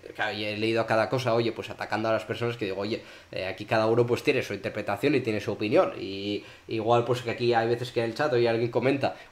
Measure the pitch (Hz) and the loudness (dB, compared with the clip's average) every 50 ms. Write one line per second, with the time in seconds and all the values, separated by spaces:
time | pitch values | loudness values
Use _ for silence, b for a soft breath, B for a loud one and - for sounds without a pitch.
0 | - - - - 107 107 101 104 107 107 104 107 110 113 113 113 110 - 113 110 | -16 -14 -6 -4 -4 -4 -2 -4 -4 -4 -2 -2 0 2 2 2 2 2 2 2
1 | 107 - 135 127 120 120 113 120 117 113 - - 95 - 98 - 107 - 104 107 | 2 2 0 0 2 2 2 2 2 0 -2 -4 -8 -10 -8 -8 -6 -4 -2 -2
2 | 110 113 110 107 - - 110 107 120 120 117 - 110 95 95 95 101 107 113 - | 0 0 0 0 0 -4 -4 -2 -2 -4 -2 -2 -4 -4 -2 -4 -2 -4 -4 -6
3 | B B B B B B - 95 92 95 92 - 104 - 113 95 110 110 117 120 | B B B B B B -8 -6 -6 -6 -6 -8 -4 0 2 2 4 4 4 4
4 | 120 120 117 104 - 147 131 123 107 - 104 98 - 107 - 107 - - 101 - | 4 4 2 0 2 0 0 0 0 -2 -6 -4 -6 -6 -6 -4 -4 -4 -2 0
5 | - 135 151 127 - 113 107 104 - 113 101 - 107 107 135 180 185 - - - | 2 2 2 2 2 0 -2 -2 -2 -4 -4 -2 0 2 4 4 4 2 0 -6
6 | 101 95 98 98 101 208 208 190 B B B B B - 110 113 107 113 120 117 | -8 -6 -6 -6 -4 -4 -4 -4 B B B B B -6 -6 -2 2 4 4 4
7 | 120 131 120 - - 117 104 - 120 120 117 117 113 117 120 120 123 123 - 120 | 4 2 0 -2 -2 -4 -4 0 2 2 4 4 4 2 0 0 -2 -4 -2 -2
8 | 117 117 110 - 147 151 - 120 117 117 113 113 120 120 - 131 117 135 143 131 | -2 -2 -2 0 0 2 4 4 4 4 2 2 0 0 0 2 2 2 2 2
9 | 117 - - B B B | 0 -2 -4 B B B